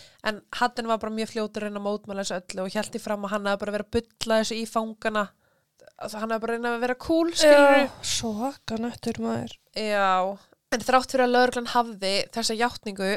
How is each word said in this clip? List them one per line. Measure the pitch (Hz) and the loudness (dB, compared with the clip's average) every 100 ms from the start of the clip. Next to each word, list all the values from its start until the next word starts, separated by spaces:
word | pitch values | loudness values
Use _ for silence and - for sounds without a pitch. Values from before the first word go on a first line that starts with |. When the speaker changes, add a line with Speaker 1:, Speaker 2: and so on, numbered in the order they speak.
| - _ | -16 _
Speaker 1:
En | 214 208 - | -8 -8 -8
Hadden | - 240 240 226 | -4 -2 -2 -2
var | 220 | -2
bara | 214 | -2
mjög | 220 220 | -6 -6
fljótur | 226 214 214 | -4 -6 -6
að | 208 | -6
reyna | 208 | -6
að | 202 | -4
mótmæla | 208 208 196 | -6 -6 -8
þessu | 196 185 | -6 -6
öllu | 180 190 | -8 -8
og | 190 | -6
hélt | 214 208 | -4 -6
því | 214 | -8
fram | - 208 | -6 -6
að | 202 | -4
hann | 208 202 | -4 -2
hafi | 202 | -2
bara | 208 | -4
verið | 202 202 | -6 -4
að | |
bulla | 233 226 - 226 220 | -6 -6 -8 0 2
þessu | 214 220 | 2 -4
í | 226 | -4
fangana. | 226 220 220 226 214 196 _ _ _ _ _ - - | -4 -4 -6 -2 -2 -2 _ _ _ _ _ -20 -14
Að | 220 208 | -12 -8
hann | 226 | -4
hafi | 226 | -2
bara | 226 233 | -2 -4
reynað | 240 233 | -4 -2
að | |
vera | 247 - | -2 -4
cool, | - 330 339 | 0 2 2
skilurðu. | 330 311 285 277 285 277 | 4 8 10 10 8 4
Speaker 2:
Já, | - | -4
svaka | - - 226 208 262 285 - 220 | -6 -4 -4 -4 -6 -8 -8 -6
nöttur | 240 240 233 226 | -6 -6 -6 -4
maður. | 226 226 233 - _ | -4 -4 -8 -14 _
Speaker 1:
Já. | - 214 208 196 185 185 202 _ _ - | -6 -2 2 4 2 0 -4 _ _ -6
En | 247 | -4
þrátt | 208 254 254 | 4 4 4
fyrir | 262 | 2
að | 247 | 4
lögreglan | 247 254 247 233 | 6 4 2 -2
hafði | 240 233 202 190 196 - | 0 0 -2 -2 0 -2
þessa | 226 226 220 | -4 -4 -2
játningu | 240 - 220 196 190 | -2 -4 -10 -4 -2